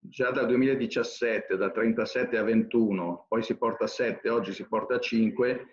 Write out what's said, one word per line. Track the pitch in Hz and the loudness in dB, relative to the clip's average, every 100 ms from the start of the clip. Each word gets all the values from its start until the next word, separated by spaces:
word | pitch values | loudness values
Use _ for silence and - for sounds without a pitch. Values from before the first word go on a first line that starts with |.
già | - - 127 | -20 -4 -2
dal | 131 117 | 0 2
duemiladiciassette, | 123 135 135 113 127 117 - 120 107 - 95 | 2 2 2 -2 -2 -4 -2 -2 -2 -2 0
da | 98 | 0
trentasette | - 113 113 110 127 120 113 | 0 0 0 -2 -2 0 0
a | |
ventuno, | 107 113 104 120 110 95 87 87 - | 2 2 2 2 2 2 -2 -6 -4
poi | 113 | -4
si | 113 123 | -2 -2
porta | 117 - | -2 0
a | 107 | -4
sette, | - 120 - 113 | 0 -2 0 0
oggi | 117 98 | 0 -2
si | 98 98 | -8 -4
porta | 110 104 | -4 0
a | 123 | -2
cinque, | - 113 110 - 123 - - | 0 2 2 2 0 0 -8